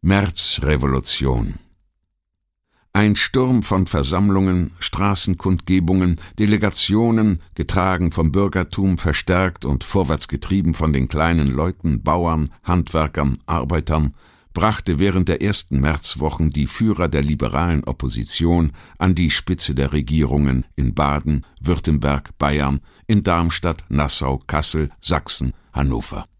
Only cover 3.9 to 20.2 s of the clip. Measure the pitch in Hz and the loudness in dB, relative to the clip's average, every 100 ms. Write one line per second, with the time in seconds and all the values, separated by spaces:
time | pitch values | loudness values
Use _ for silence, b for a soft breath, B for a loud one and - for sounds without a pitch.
3.9 | 80 65 90 101 98 95 90 85 - - | 0 0 2 2 4 2 2 -2 -6 -8
4.9 | - 101 98 - 87 95 92 - 95 85 | -2 0 0 0 0 0 0 2 2 2
5.9 | 95 90 82 B - 104 104 101 - - | 2 2 0 B -2 2 2 0 -2 0
6.9 | 104 117 113 107 90 B - - 95 92 | 2 2 2 2 0 B -8 -2 0 0
7.9 | 92 87 82 80 92 98 95 85 - 98 | 2 0 2 2 2 0 0 -4 0 0
8.9 | 87 90 76 - 90 92 85 67 69 - | 0 0 -2 0 2 0 -2 -4 -4 0
9.9 | 98 87 76 - 71 - 98 85 76 80 | -2 0 -2 -4 -6 -2 0 0 0 0
10.9 | 69 64 76 80 82 71 65 85 - 82 | 0 0 0 2 2 2 0 -2 -2 -2
11.9 | 64 - 85 85 80 76 b - 90 78 | -2 0 0 2 0 -2 b -2 0 0
12.9 | 82 78 78 71 65 - 85 67 85 80 | -2 -2 0 -2 -2 -4 -4 -2 -2 0
13.9 | 78 73 b b b b - 104 107 - | 0 0 b b b b -2 -2 -2 -2
14.9 | 78 98 92 90 85 101 101 - 67 69 | 0 2 2 0 0 0 -2 -2 0 0
15.9 | 78 - - 78 - 78 71 69 - 113 | -2 -4 -4 -4 0 -2 0 -4 0 0
16.9 | 101 87 76 71 73 62 67 87 78 - | 0 0 0 0 0 -2 -2 0 0 -2
17.9 | - 67 57 57 - 85 87 78 B B | -6 -6 -6 -6 0 2 2 2 B B
18.9 | B 92 90 85 - - 85 - 67 67 | B 0 2 2 0 -4 -4 -2 -2 0
19.9 | 76 62 78 | -2 0 0